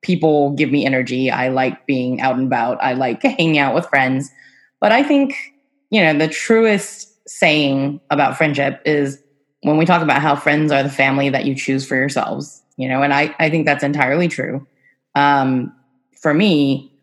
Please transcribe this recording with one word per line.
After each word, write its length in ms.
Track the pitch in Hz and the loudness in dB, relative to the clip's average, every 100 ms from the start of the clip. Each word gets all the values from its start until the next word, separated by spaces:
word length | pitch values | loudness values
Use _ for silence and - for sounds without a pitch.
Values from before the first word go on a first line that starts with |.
people 480 | - 175 160 151 143 | -2 0 2 2 0
give 200 | 143 147 | 0 0
me 120 | 143 | 0
energy. 460 | 135 135 127 127 131 | 0 -2 -2 -2 -2
I 200 | - 127 | -2 -2
like 360 | 131 131 - - | 0 -2 -4 -4
being 360 | 131 127 123 | -4 -2 -2
out 160 | 131 127 | -2 -2
and 100 | 131 | -2
about. 360 | 123 120 123 | -2 -2 -2
I 100 | 131 | -2
like 280 | 127 131 117 | -2 -4 -2
hanging 380 | 135 - 165 151 | -4 0 0 2
out 160 | 139 131 | 2 0
with 100 | 180 | 0
friends. 460 | 139 131 131 139 _ - _ _ _ | 0 2 0 -4 _ -20 _ _ _
But 120 | 208 | 2
I 120 | 226 | 2
think, 320 | 285 285 277 - - _ _ _ _ | 4 2 2 -4 -14 _ _ _ _
you 120 | 214 | 2
know, 140 | 165 147 | 2 2
the 100 | 160 | 0
truest 800 | - - 226 226 202 - - - _ - | -2 2 4 4 2 -2 -16 -20 _ -20
saying 760 | - 175 151 143 135 139 147 _ | 0 2 2 0 0 -2 -6 _
about 260 | 147 139 131 | 0 0 0
friendship 460 | 156 139 139 131 | -2 0 -4 -4
is 380 | - 151 139 139 _ _ _ _ | -2 0 -2 -6 _ _ _ _
when 160 | 147 156 | -2 2
we 80 | 170 | 4
talk 160 | 170 | 2
about 220 | 156 135 | 2 0
how 120 | 151 143 | 2 0
friends 360 | 147 147 151 | 0 0 2
are 100 | 139 | 0
the 80 | 139 | -2
family 400 | 139 135 135 139 | -2 0 0 0
that 160 | 131 139 | -2 -2
you 80 | |
choose 320 | 131 - 135 135 | -4 -2 -4 -2
for 100 | 131 | -2
yourselves, 680 | 139 139 - 120 143 - _ - | -2 -2 -4 -6 -10 -16 _ -10
you 120 | 131 | -4
know, 140 | 131 | -2
and 100 | 143 | 0
I, 220 | 139 151 - | 2 0 0
I 140 | 160 | 0
think 160 | 165 151 | 0 0
that's 160 | 143 | 0
entirely 440 | 143 147 131 147 175 | -2 -2 0 0 0
true. 400 | - - 135 - _ _ _ _ | -2 -6 -8 -10 _ _ _ _
Um, 580 | 143 143 143 131 131 120 - _ _ _ _ | 0 2 2 2 -2 -4 -12 _ _ _ _
for 140 | 160 | 0
me 580 | 151 208 156 139 131 - _ | 2 2 2 2 -2 -6 _